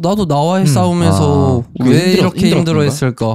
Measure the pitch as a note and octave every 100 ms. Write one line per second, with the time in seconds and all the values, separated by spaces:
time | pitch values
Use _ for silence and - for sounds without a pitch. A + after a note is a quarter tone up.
0 | E3 G#3 E3+ C#3+ D#3+ F#3+ F#3 C#3+ F3+ F3
1 | E3+ - D3 C#3+ C3+ B2+ A#2 - B2 D3+
2 | F#3 F#3 F#3 E3+ F#3 - E3 D#3 C#3+ C#3+
3 | C3 A#2+ A2+